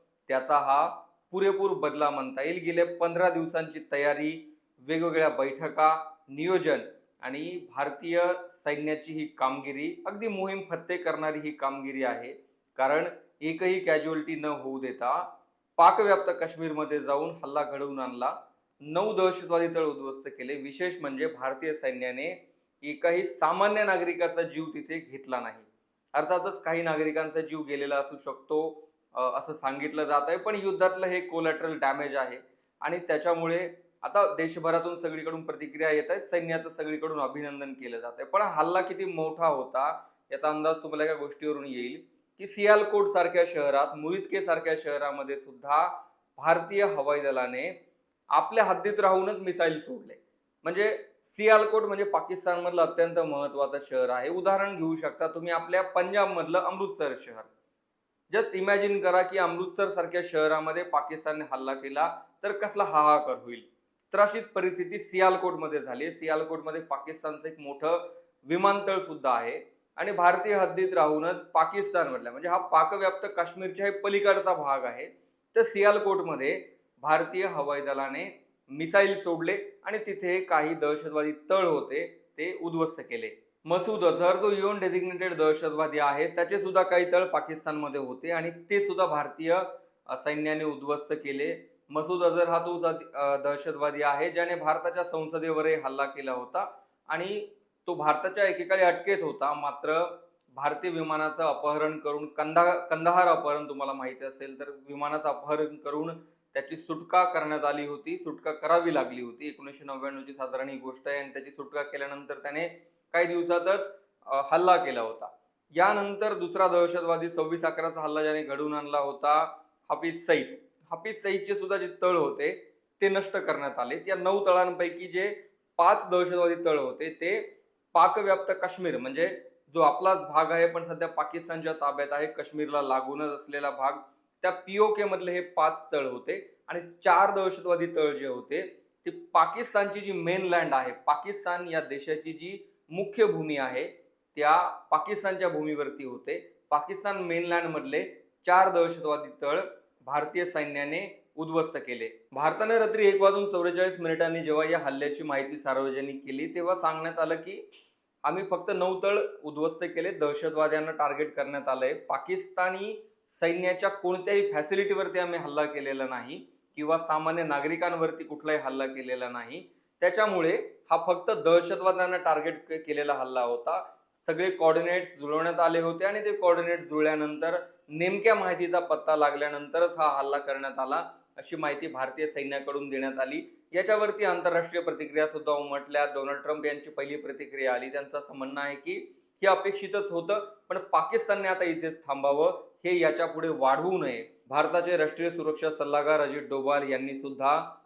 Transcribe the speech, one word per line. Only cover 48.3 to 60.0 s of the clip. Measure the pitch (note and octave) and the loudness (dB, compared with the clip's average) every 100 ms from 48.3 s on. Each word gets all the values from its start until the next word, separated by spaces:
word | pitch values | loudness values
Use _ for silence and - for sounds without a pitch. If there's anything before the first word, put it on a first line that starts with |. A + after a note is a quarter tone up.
| - - A3 | 2 4 4
हद्दीत | F#3+ F3+ G3 G#3 | 4 2 0 2
राहूनच | G3 F#3+ F#3 D#3+ | 4 4 2 -2
मिसाईल | F#3+ F3 E3 D#3 | -4 0 0 0
सोडले. | - - - - _ _ _ _ | -8 -14 -14 -20 _ _ _ _
म्हणजे | D#3+ F3 G#3+ G#3+ - _ _ | -4 0 0 0 -8 _ _
सियालकोट | - G#3+ G#3+ G#3+ A3 | 2 8 8 8 2
म्हणजे | G#3+ G3 | 2 0
पाकिस्तानमधलं | G3+ D#3+ - F#3 F#3 F3 F3 F3 | 0 0 -2 -4 -2 0 0 2
अत्यंत | D#3+ E3+ E3 E3+ | 2 4 2 2
महत्त्वाचं | D#3+ C#3+ C#3+ C#3 C3 C#3+ - | 0 0 -2 -2 -2 -2 -4
शहर | C3 B2+ | 0 0
आहे. | B2 C#3 | 0 -2
उदाहरण | F3+ G3 G3 G3+ F#3 | 0 2 2 2 -2
घेऊ | D#3+ D#3+ | -2 -2
शकता | D#3 - D#3+ | -4 -2 -4
तुम्ही | E3 E3+ | -4 -2
आपल्या | E3 E3+ F#3 | -2 2 2
पंजाबमधलं | F#3 F#3 F3+ G3+ G3 F3+ D#3+ F3+ | 2 2 2 4 2 2 0 0
अमृतसर | F3 F#3+ G3 G3 D3 C3 B2 | 0 -2 -4 -2 -4 -4 -12
शहर. | A2+ - _ _ _ _ _ _ _ _ G3 | -18 -18 _ _ _ _ _ _ _ _ 0
just | A3+ F#3+ | 0 0
imagine | G3 G3+ G3+ G3+ | 2 4 4 2
करा | F#3 F3+ | 4 4
की | F3+ F#3+ | 4 2
अमृतसर | F3 E3+ F#3 F#3+ G3 | 0 0 -4 -2 -2
सारख्या | G3 | 0